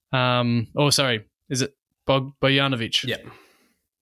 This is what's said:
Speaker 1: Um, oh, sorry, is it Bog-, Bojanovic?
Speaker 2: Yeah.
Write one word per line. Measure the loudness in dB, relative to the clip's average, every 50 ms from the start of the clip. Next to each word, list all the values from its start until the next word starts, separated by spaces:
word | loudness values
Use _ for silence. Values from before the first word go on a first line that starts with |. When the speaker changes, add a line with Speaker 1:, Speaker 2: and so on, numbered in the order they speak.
| _ -4
Speaker 1:
Um, | -2 0 2 2 2 2 2 2 0 0 -2 -2 0
oh, | 0 2 2
sorry, | 2 2 2 0 -2 -4 -6 _ _ _ _ -6
is | -4 -4
it | -4 -4 _ _ _ _ _ _ 0
Bog-, | 0 2 2 0 -4 -6 -2
Bojanovic? | 0 2 2 2 2 0 -2 -2 -4 -2 -4 -4 -2
Speaker 2:
Yeah. | -4 -6 -8 -8 -14 -20 -20 -20 _ _ _ _ _ _ _ _ _ _ _